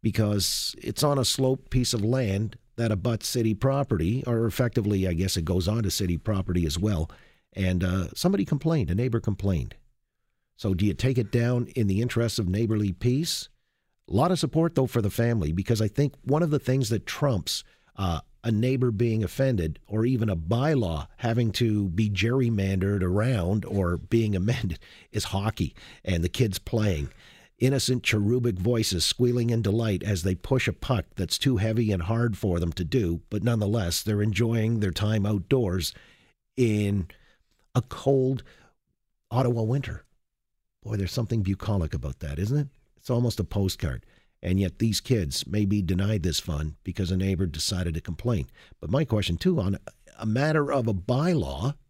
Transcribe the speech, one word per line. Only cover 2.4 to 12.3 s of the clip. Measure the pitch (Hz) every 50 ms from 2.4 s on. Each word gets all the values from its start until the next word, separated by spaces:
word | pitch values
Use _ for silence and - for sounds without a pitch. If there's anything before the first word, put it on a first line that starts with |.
| 110 104 - - _ _ _
that | - 117 113
abuts | 107 95 87 123 117 110 - -
city | - 123 117 113 110
property, | 98 - 135 135 143 139 - - 87 78 85 113 131 -
or | 127 117 113 117
effectively, | 113 - - 127 120 - - 104 104 104 95 95
I | 92 87
guess | 80 92 92 -
it | 98 82
goes | 76 92 92 90 85
onto | 104 117 113 95
city | - - 101 90 87 80
property | - - 107 95 92 - 90 87 85
as | 78 73 82
well. | 95 107 104 82 80 - - - - - _ _ _ _ _
And, | 101 95 92 90 90 92
uh, | 90 87 95 90 - -
somebody | - - 180 196 196 196
complained, | - - 139 - 160 165 156 107 -
a | -
neighbor | 98 120 131 110 113
complained. | - - 104 - - 98 95 80 60 - - - - _ _ _ _ _ _ _ _ _ _ _ _ _ _
So | _ - 101 95
do | 85 101
you | 104 -
take | - - 131 135 123
it | 113 101
down | - 120 117 120 123 123 120 - -
in | 131 113
the | 101 95 98
interest | 120 123 - 117 117 113